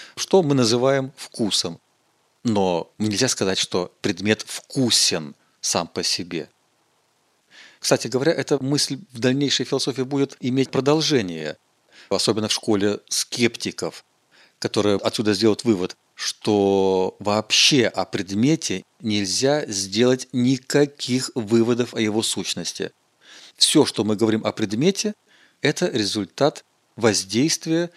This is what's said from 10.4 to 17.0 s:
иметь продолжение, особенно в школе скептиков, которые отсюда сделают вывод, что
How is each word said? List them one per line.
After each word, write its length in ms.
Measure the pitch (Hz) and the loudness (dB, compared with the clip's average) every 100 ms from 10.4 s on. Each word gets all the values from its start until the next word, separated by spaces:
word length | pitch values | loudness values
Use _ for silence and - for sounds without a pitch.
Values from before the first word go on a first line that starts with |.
иметь 280 | 123 131 131 | -2 0 0
продолжение, 880 | 131 135 156 147 139 92 80 76 76 _ _ _ - - | 0 2 2 2 0 0 -6 -8 -10 _ _ _ -14 -4
особенно 400 | 95 - 107 107 | -2 0 0 -2
в 40 | |
школе 460 | - - 104 101 104 - | -4 0 2 2 -2 -6
скептиков, 960 | - - - 117 - - - 82 - _ _ _ _ _ - | -6 -6 0 -2 -2 -8 -6 -8 -10 _ _ _ _ _ -8
которые 380 | - 110 104 98 | -4 0 2 2
отсюда 360 | 110 - 107 | 0 0 0
сделают 300 | 98 110 101 | 2 2 2
вывод, 320 | 120 98 92 - _ | 2 0 0 -8 _
что 1040 | - - - - 104 98 98 95 95 | -10 -10 -4 0 2 4 4 2 2